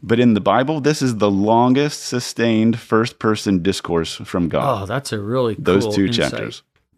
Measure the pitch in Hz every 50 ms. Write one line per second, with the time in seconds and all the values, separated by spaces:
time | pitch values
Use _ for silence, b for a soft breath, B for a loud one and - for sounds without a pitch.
0 | - 95 113 117 123 120 110 101 85 98 101 120 131 139 160 151 131 143 151 151
1 | 139 127 117 101 107 101 98 98 101 107 113 117 123 127 127 139 147 151 - -
2 | - - - 123 - - - - 117 117 113 110 110 113 110 110 - - 113 110
3 | 110 - - - - 110 107 104 - 107 98 90 82 95 92 - - - 85 82
4 | 82 - - - 110 - - 92 85 78 - 71 - 139 123 101 101 92 110 139
5 | 139 - 113 107 101 104 120 131 127 113 104 85 - 90 90 98 107 107 104 101
6 | 98 92 117 113 78 65 60 57 55 55 - - _ _ _ _ _ _ _